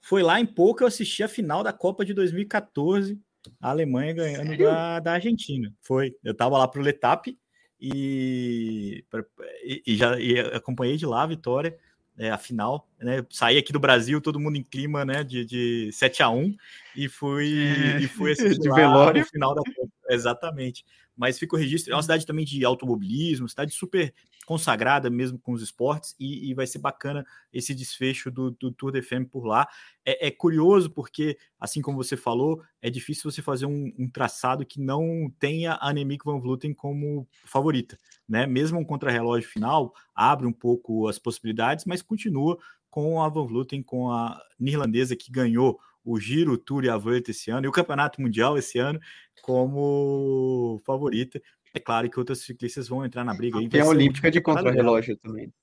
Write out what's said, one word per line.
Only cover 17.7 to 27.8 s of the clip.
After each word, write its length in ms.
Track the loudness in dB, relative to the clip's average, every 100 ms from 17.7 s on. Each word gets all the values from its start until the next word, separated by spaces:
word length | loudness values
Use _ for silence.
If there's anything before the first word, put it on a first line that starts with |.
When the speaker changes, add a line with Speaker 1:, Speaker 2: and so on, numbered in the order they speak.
| 2 0 0
Speaker 1:
e 60 | -2
fui 240 | -2 -2
Speaker 2:
<laughs> 0 |
Speaker 1:
assistir 280 | 2 4 4
Speaker 2:
de 80 | 4
Speaker 1:
lá 80 | 6
Speaker 2:
velório. 460 | 8 10 8 8
Speaker 1:
o 40 | 2
final 280 | 0 0
da 80 | 0
Copa. 280 | -4 -6 -8 _ -2
Exatamente. 760 | 0 2 -2 -6 -6 -8 -10 _ _ _ -4
Mas 220 | -2 -2
fica 180 | -2 0
o 20 |
registro, 340 | 0 -2 -2
é 40 | -2
uma 60 |
cidade 240 | 2 0 0
também 180 | -4
de 180 | -4 0
automobilismo, 840 | 2 2 0 -2 -2 -2 0 -2 -4
cidade 240 | -6 -6
super 400 | -6 -2 0 0 _ _ _ -6
consagrada 640 | -4 0 2 4 2 2
mesmo 300 | -2 -2 -6
com 140 | -6
os 100 | -6
esportes, 540 | -8 -4 -2 -2 -6 -12
e, 320 | -10 -8 -8
e 40 |
vai 120 | -4 -6
ser 120 | -4
bacana 460 | -6 -6 -6 -6 -10 -18 _
esse 220 | -8 -6
desfecho 560 | -8